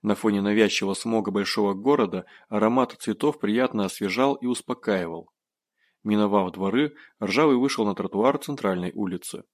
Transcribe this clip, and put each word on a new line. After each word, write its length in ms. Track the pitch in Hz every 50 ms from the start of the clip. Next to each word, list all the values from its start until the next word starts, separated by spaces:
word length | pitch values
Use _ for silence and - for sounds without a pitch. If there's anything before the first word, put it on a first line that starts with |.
На 140 | - 104 104
фоне 260 | - - 113 101 101
навязчивого 520 | 98 104 104 107 110 101 - - - 98 98
смога 380 | - - 113 113 113 101 101
большого 420 | 95 101 101 - - - 104 101 98
города 520 | 95 104 131 147 139 117 92 117 92 90 - - - _ _
аромат 480 | 107 107 104 110 120 131 127 120 - -
цветов 400 | - - 107 - - 147 147 -
приятно 460 | - 104 107 117 131 127 - 110 101
освежал 500 | 95 - - 104 98 92 113 131 139 139
и 100 | - -
успокаивал. 840 | 123 123 - - - 127 - - - 104 95 90 82 82 78 - _ _ _ _ _ _ _ _ _ _ _ _ _ _ _ _
Миновав 480 | 104 107 104 104 101 101 104 95 90
дворы, 440 | 82 90 95 98 101 123 151 147 - - - - _ _
Ржавый 360 | 110 98 95 120 156 156 135 123
вышел 280 | 127 139 - - 110
на 100 | 104 98
тротуар 420 | 90 95 95 - 95 110 131 139 139
центральной 540 | - - 143 - - 101 95 90 90 90 -
улицы. 500 | 107 104 92 90 90 - - - - - _